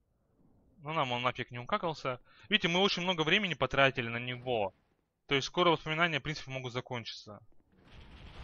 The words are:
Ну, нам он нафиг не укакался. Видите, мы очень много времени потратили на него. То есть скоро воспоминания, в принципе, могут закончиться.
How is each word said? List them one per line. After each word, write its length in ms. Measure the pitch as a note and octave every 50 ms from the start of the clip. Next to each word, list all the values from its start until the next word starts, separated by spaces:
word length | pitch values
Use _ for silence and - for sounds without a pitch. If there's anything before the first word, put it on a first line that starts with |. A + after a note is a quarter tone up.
| _ _ _ _ _ _ _ _ _ - - _ _ _ _ -
Ну, 140 | D3+ C#3+ D#3+
нам 200 | E3 C#3+ B2+ A#2+
он 100 | A#2+ B2
нафиг 280 | B2 A#2+ - A#2+ -
не 80 | A#2+ A#2+
укакался. 640 | B2 - - G#3+ - E3+ D#3 - - C3+ B2 B2 - _ - - - -
Видите, 200 | G3 G#3+ - F3
мы 120 | E3+ F3+
очень 220 | G3 G3+ - - F3
много 200 | F3+ F#3 D#3+ D#3
времени 320 | D3 E3+ G#3 G#3+ F#3 D#3
потратили 540 | - C3+ B2+ - C3+ C#3 C3+ C3 - A#2+ A#2
на 100 | A#2 A#2
него. 560 | A#2+ B2 B2 B2 B2 B2+ B2 A2+ G2+ F#2+ - _ _ _ _ _ _ _ _ _ _ -
То 60 | C#3+
есть 120 | C#3 C3
скоро 240 | - - F3 F3+ F3
воспоминания, 480 | D#3+ D3 - D#3 D#3 D#3 E3+ E3+ D#3+ C3+
в 20 | -
принципе, 280 | D3 D#3 - - C3
могут 220 | C3 C3+ B2+ B2+ A2
закончиться. 680 | B2+ - - B2+ A#2+ - - - - - G#2+ G#2 - - - - - _ _ _ _ - - - - - - - - - - - -